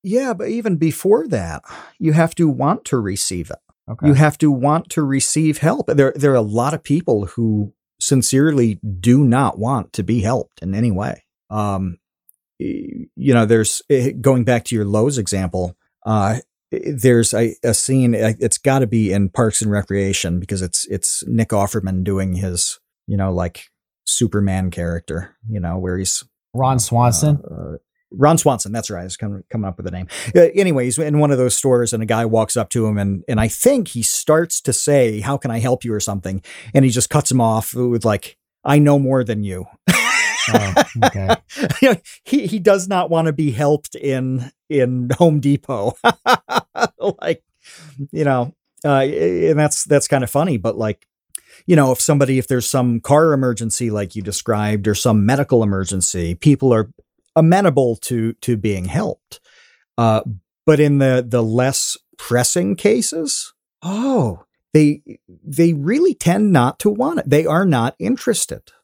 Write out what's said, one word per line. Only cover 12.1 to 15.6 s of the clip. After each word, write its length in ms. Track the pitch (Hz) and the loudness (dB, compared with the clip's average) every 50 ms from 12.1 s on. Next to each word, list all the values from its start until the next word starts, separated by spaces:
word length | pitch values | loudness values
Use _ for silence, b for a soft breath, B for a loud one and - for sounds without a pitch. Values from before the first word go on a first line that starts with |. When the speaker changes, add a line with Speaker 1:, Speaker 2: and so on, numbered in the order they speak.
| _ _ _ _ _ _ _ _ _ _ | _ _ _ _ _ _ _ _ _ _
Speaker 1:
y-, 480 | - - - - - - - - - - _ | -8 -8 -6 -8 -10 -10 -12 -14 -16 -16 _
you 180 | - 135 139 123 | -4 0 2 2
know, 120 | 117 113 | 4 4
there's, 360 | 107 117 113 110 - - - - _ | 4 4 2 2 0 -4 -8 -2 _
eh, 220 | 147 131 123 131 | 0 0 0 -2
going 320 | - 113 110 139 135 127 117 | -4 0 2 2 2 4 2
back 220 | 127 123 117 - | 0 0 0 -2
to 100 | - 123 | -4 -4
your 100 | 110 104 | -2 -2
Lowe's 320 | 98 104 107 113 143 143 | 0 0 2 0 0 0
example, 600 | 127 101 - 98 95 95 87 85 95 | -4 -4 -4 -4 -4 -4 -4 -4 -4